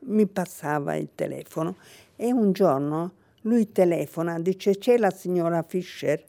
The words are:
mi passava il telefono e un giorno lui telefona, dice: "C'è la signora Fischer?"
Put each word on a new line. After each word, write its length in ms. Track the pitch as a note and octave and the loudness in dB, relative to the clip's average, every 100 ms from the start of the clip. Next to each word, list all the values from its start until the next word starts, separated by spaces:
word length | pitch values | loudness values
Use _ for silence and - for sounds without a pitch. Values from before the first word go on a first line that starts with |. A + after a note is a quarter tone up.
| C4+ | -2
mi 220 | G#3+ G#3 | 2 2
passava 680 | - F3 - D3 D3+ D3 D#3 | 0 -6 -6 -4 -2 -2 -4
il 140 | D3+ - | -6 -6
telefono 640 | - C3+ - - E3 F#3+ - - _ - | -6 -6 -10 -6 -6 -8 -16 -20 _ -6
e 160 | A#3 | -2
un 200 | B3+ G#3 | 2 2
giorno 600 | F#3 F#3 C3+ C#3+ D#3 F3 - _ _ A3 | 4 4 2 0 -2 -4 -10 _ _ 0
lui 260 | A#3+ G#3+ | 2 2
telefona, 640 | - F3+ D#3+ D3 - E3+ E3+ | 2 2 2 -2 -4 -4 -2
dice: 380 | E3+ F#3 G#3 G3 | -2 -2 0 0
"C'è 200 | B3 A#3+ | 2 4
la 120 | G3+ | 2
signora 500 | F#3 F3+ F3+ E3+ E3+ | 0 -2 -2 0 0
Fischer?" 600 | D#3 F3+ F3+ - C#3 D#3 | -2 -6 -8 -6 -2 -2